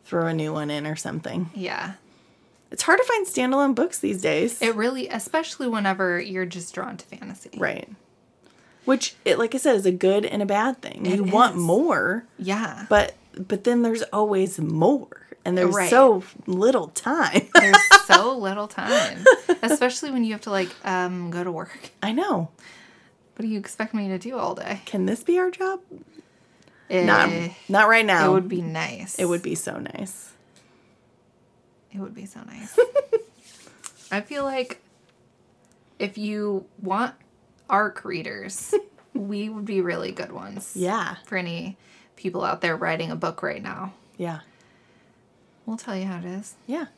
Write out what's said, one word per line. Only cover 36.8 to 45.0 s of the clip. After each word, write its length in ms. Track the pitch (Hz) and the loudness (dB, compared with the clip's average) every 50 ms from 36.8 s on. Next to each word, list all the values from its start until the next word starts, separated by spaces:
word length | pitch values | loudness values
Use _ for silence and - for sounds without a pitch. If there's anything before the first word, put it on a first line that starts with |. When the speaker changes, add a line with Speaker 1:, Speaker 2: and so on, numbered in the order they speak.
Speaker 2:
want 320 | - 180 190 208 240 - - _ _ _ _ _ _ _ _ _ _ - | -6 -4 -2 -2 -2 -4 -6 _ _ _ _ _ _ _ _ _ _ 0
arc 340 | 175 196 214 202 - - - | 2 2 2 0 -4 -8 -10
readers, 720 | 185 180 160 156 - 208 202 196 196 196 - - - - 415 403 - _ | -8 -8 -8 -8 -8 -10 -10 -12 -10 -10 -10 -4 -2 -2 -2 -2 -4 _
Speaker 1:
<laughs> 200 | _ _ _ _ | _ _ _ _
Speaker 2:
we 340 | 247 202 196 208 202 208 214 | -8 -6 -4 -6 -6 -6 -6
would 160 | 220 214 208 | -8 -10 -8
be 160 | 202 208 190 | -4 -2 -2
really 320 | 180 175 170 170 - 185 | 0 0 -2 -4 -6 -8
good 200 | 185 - - - | -8 -10 -12 -12
ones. 400 | - 180 180 196 202 196 190 - - | -12 -14 -14 -14 -14 -12 -12 -10 -6
Speaker 1:
Yeah. 400 | 185 180 180 208 233 - - 185 - - | -4 -2 -2 -2 -2 -4 -6 -8 -12 -14
Speaker 2:
For 140 | - 208 185 | -8 -6 -6
any 400 | 180 170 170 170 170 190 190 _ _ _ - - _ _ _ | -6 -6 -8 -8 -8 -10 -12 _ _ _ -20 -20 _ _ _
people 280 | - - 185 175 185 180 | -8 -8 -6 -6 -4 -4
out 160 | 180 - 170 | -4 -2 -2
there 160 | - 170 160 | -2 -2 -2
writing 340 | 160 175 170 160 165 165 165 | 0 -2 -4 -2 -4 -4 -8
a 60 | 160 | -6
book 260 | 165 175 165 165 - | -6 -6 -6 -6 -6
right 200 | - 147 - - | -8 -8 -8 -8
now. 320 | 202 - - - 190 196 190 _ _ _ _ - | -10 -12 -12 -10 -12 -14 -16 _ _ _ _ -10
Speaker 1:
Yeah. 220 | 175 170 165 151 - _ _ _ _ _ _ _ _ _ _ _ | -8 -8 -8 -12 -16 _ _ _ _ _ _ _ _ _ _ _